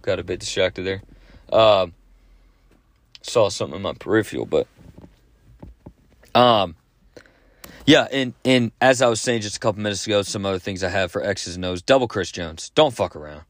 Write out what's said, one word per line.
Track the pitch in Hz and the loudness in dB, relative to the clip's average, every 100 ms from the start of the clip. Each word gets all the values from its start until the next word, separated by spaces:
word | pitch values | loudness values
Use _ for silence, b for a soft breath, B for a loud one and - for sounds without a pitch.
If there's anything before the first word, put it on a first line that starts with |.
Got | - 92 | -2 -4
a | |
bit | 87 92 | -4 -6
distracted | - - 92 - | -6 -2 -2 -2
there. | 92 98 - b b b - | -8 -8 -10 b b b -2
Um, | - 110 101 90 - _ _ _ _ _ _ _ _ _ _ _ - | 4 6 4 0 -8 _ _ _ _ _ _ _ _ _ _ _ -20
saw | - 123 101 | -2 2 2
something | - 90 80 | 0 -8 -6
in | |
my | 95 | -8
peripheral, | 69 - 110 101 62 55 | -8 0 0 0 -6 -2
but, | 76 - _ - - - _ _ _ _ - - - - _ _ _ _ - | -2 -2 _ -20 -20 -20 _ _ _ _ -20 -20 -20 -20 _ _ _ _ 4
um, | 123 110 92 82 _ _ _ - B B B B B B - | 4 4 0 -8 _ _ _ -20 B B B B B B 4
yeah, | 147 117 | 4 4
and, | 135 127 - 127 | -2 -4 -4 2
and | 127 117 _ | 2 2 _
as | 127 131 | 2 4
I | 123 | 2
was | 113 | 0
saying | - 117 | -2 -2
just | 104 - | -4 -4
a | |
couple | 117 101 | -4 -2
minutes | 107 98 - | -4 -4 0
ago, | 104 | 0
some | 98 107 98 | 0 -6 -4
other | 95 | -4
things | 101 95 | -6 -6
I | 92 | -4
have | 95 90 | -2 -2
for | 98 | -4
X's | 101 95 - 87 | -4 -6 -8 -8
and | 90 | -6
O's. | 90 | -6
Double | - 135 120 | 2 2 2
Chris | 104 87 | -4 -8
Jones. | - 82 78 - - | -8 -12 -12 -4 2
Don't | 151 | 2
fuck | 120 90 78 | 0 -6 -6
around. | 76 76 | -16 -18